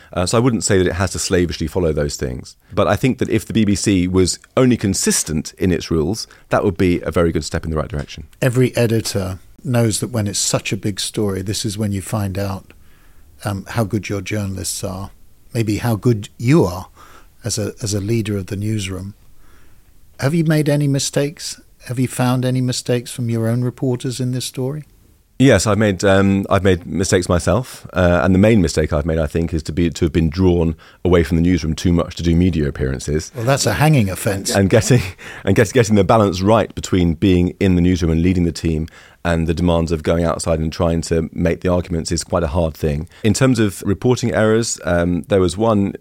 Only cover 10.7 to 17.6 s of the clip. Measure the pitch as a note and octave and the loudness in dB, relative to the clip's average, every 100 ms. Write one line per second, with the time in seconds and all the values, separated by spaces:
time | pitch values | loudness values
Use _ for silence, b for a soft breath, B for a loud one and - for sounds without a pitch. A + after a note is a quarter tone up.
10.7 | G#2+ A2 F#2+ - - G#2 F#2+ F#2+ G2+ A2+ | -4 -4 -6 -6 -2 -2 -2 -4 -6 -6
11.7 | G2 G#2 G2 - A2 G2+ F#2+ G2 F#2+ - | -4 -4 -4 -4 -4 -4 -4 -6 -6 -12
12.7 | - b b b b b - G#2+ G2 - | -20 b b b b b -10 -6 -6 -6
13.7 | A#2+ G#2 G#2+ - G2+ F#2 G#2+ G2+ F#2 F#2 | -4 -2 -4 -4 -8 -6 -6 -6 -6 -8
14.7 | - F#2+ F#2+ G2 - - - - A#2+ G#2+ | -8 -8 -8 -12 -16 -20 -20 -8 -4 -2
15.7 | G2+ A#2+ G#2+ B2 A2 - - A#2 D#3+ G2 | -2 -2 0 0 0 -4 -4 2 4 2
16.7 | E2+ - B B B B - G#2+ A2 | -2 -12 B B B B -12 -8 -6